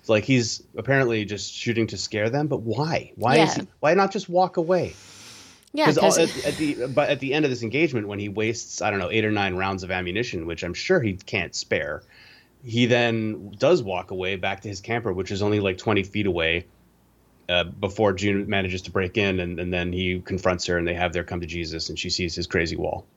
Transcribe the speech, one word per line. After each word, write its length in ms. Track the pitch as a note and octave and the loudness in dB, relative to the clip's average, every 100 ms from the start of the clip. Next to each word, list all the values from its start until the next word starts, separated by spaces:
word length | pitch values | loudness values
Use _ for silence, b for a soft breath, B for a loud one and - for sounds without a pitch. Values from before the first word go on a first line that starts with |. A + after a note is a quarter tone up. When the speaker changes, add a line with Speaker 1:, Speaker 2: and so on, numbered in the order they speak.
Speaker 1:
It's 80 | - | 2
like 160 | A2 G#2 | 2 4
he's 360 | C3 A#2 - - - | 2 2 -4 -10 -8
apparently 480 | A2+ C3+ B2 A2+ | 0 2 4 0
just 300 | G2 G2+ - | -2 -6 -8
shooting 340 | - A#2+ A2+ A2 | -6 -2 0 0
to 100 | F#2+ | -2
scare 320 | - G#2+ A2 | -4 -2 0
them. 180 | C#3 D3+ | 0 -2
But 160 | B2 | -2
why? 500 | A2+ A2 D#3 D3 - - | -2 -2 0 -2 -4 -2
Why 220 | A2 C#3+ | 4 6
is 160 | F#3+ | 4
Speaker 2:
Yeah. 80 | - | 2
Speaker 1:
he, 60 | G2 _ | -6 _
why 140 | C#3+ | 2
not 180 | F3+ G3 | 4 2
just 160 | G#3 F#3+ | -2 -2
walk 300 | F3 F3+ F3+ | 2 2 0
away? 380 | E3 F3+ A#2 - B B B B B B _ | 2 0 0 -8 B B B B B B _
Speaker 2:
Yeah, 140 | C#4+ D4 | 2 4
Speaker 1:
'Cause 120 | D3+ | 6
all, 100 | G3 D#3 | 6 6
Speaker 2:
'cause 20 | |
Speaker 1:
at, 280 | E3 C3+ A2+ | 2 2 -4
at 120 | - | 0
the, 300 | D3+ A#2+ B2+ | -2 -2 0
but 220 | C3+ C#3 | 2 2
at 100 | C#3+ | 0
the 120 | C3+ | 0
end 120 | D3 D3+ | 2 2
of 60 | |
this 100 | A#2+ | 0
engagement, 440 | A2+ C3+ E3 C3 G2+ | -2 0 2 0 -2
when 100 | G2+ | -4
he 80 | G#2 | -4
wastes, 540 | G2+ A2 A2 - - | -2 -2 -2 -8 -2
I 80 | G2+ | 0
don't 100 | G2+ | 0
know, 120 | F2+ | 0
eight 120 | A2 | 2
or 80 | G#2+ | 2
nine 240 | G#2+ G2 F2+ | 2 0 0
rounds 280 | F#2+ F#2+ | -2 -2
of 80 | F2+ | -2
ammunition, 540 | F#2 F2+ G2 B2 F#2 E2 | -4 -2 -2 -2 -4 -6
which 180 | E2+ | -6
I'm 100 | F2 | -6
sure 260 | F2 - F#3 | -6 2 2
he 140 | A2+ | 2
can't 420 | F2+ - G#2+ D#2+ - | -4 -4 -4 -4 -8
spare, 480 | - F#2+ D2 D2+ - B B B B _ B2 | -2 -2 -2 -8 -12 B B B B _ -4
he 220 | A2+ A#2+ | 2 4
then 640 | A#2+ A#2+ A2+ A2 G#2+ G2 G2+ | 6 4 0 -2 -6 -10 0
does 240 | C3+ F3 | 4 4
walk 300 | G2+ F2+ F#2 | 2 -4 -4
away 240 | F#2 F#2 G2 | -4 -4 -2
back 240 | G2 G2 | -4 -4
to 60 | A2 | -8
his 140 | F#2+ | -10
camper, 320 | - A#2 G#2+ | -4 -2 -2
which 180 | F2+ F2+ | -4 -4
is 100 | G2 | 0
only, 200 | G#2 G#2+ | 2 2
like, 160 | G2 F#2 | 0 -2
twenty 260 | - G2+ | 2 2
feet 220 | G2 G#2+ G2 | 0 -2 0
away, 400 | E2+ E2 E2+ - _ _ _ _ _ _ _ - | 2 2 0 -4 _ _ _ _ _ _ _ -2
uh, 160 | F2 | 0
before 480 | E2+ G2 G2+ F#2+ G#2 | 0 -4 -4 2 2
June 380 | F2+ G2+ G2 G2+ | 4 0 0 0
manages 320 | G2+ F#2 F#2 | 0 0 -4
to 100 | - | -4
break 240 | G2 F#2 A2 | -2 -2 0
in, 220 | G2+ F#2 | 0 0
and, 180 | F2 E2+ | -2 -4
and 100 | F2+ | -4
then 200 | F2+ F2 | -2 -2
he 260 | F2+ F#2 F2+ | -2 -2 -2
confronts 460 | - F#2 F#2 F2 - | -4 0 0 0 0
her, 120 | F2 | 0
and 80 | E2+ | 0
they 80 | |
have 200 | F2 F2 | 0 -2
their 100 | E2 | -2
come 160 | E2 F#2 | -4 -6
to 80 | E2+ | -6
Jesus, 400 | E2+ E2 D#2+ - | -6 -6 -6 -8
and 100 | D#2 | -6
she 120 | F#2 | -4
sees 260 | - F2+ F2 | -2 -2 -4
his 120 | E2+ | -2
crazy 280 | F2 E2 E2 | 0 0 -2
wall. 300 | E2 E2 - | -4 -6 -12